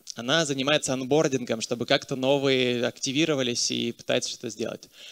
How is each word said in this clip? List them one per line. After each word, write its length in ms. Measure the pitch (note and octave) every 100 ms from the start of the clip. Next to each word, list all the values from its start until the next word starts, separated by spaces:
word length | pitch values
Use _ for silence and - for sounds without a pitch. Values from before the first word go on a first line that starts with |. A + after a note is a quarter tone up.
| -
она 300 | - A#2+ D#3+
занимается 480 | D3 C3+ C3+ D3+ -
анбордингом, 680 | C3 B2+ D3 D#3+ C3 A#2+ A2+
чтобы 260 | - A#2+ A2+
как-то 280 | C#3 -
новые 720 | C3 C3 C#3+ C#3 C3 B2+ A#2+ A#2+
активировались 840 | - C#3 C3+ D#3+ C#3 B2 A#2+ -
и 200 | B2 A#2
пытается 380 | - - B2+ -
что-то 200 | - A#2+
сделать. 380 | G#2+ A2 - - - -